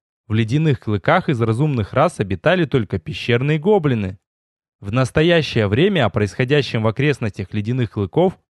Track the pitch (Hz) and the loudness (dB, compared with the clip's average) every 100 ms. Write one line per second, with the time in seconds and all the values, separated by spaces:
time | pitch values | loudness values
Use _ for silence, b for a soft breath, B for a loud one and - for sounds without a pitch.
0 | _ _ - 110 110 147 160 131 - 104 | _ _ -4 -2 0 0 0 0 -2 -2
1 | - 175 175 123 113 110 151 127 98 127 | 2 0 2 0 0 0 0 0 -2 0
2 | 170 - 101 95 151 180 151 135 101 95 | 0 0 -6 -2 0 0 2 0 -2 -6
3 | - 101 - 117 139 156 170 208 147 117 | -6 -8 -2 0 0 0 2 2 2 -2
4 | 95 95 _ _ _ _ _ _ 101 123 | -4 -8 _ _ _ _ _ _ -4 -2
5 | 127 - 165 170 143 - 101 110 190 185 | 0 2 2 2 2 0 2 2 2 2
6 | 110 107 104 - 127 147 - 120 110 110 | 0 0 -2 -2 0 0 0 -2 -2 0
7 | 143 131 110 - 95 107 104 127 117 - | -2 -2 -6 -8 -8 -6 -4 -4 -4 -4
8 | 98 151 180 - _ | -2 0 0 -2 _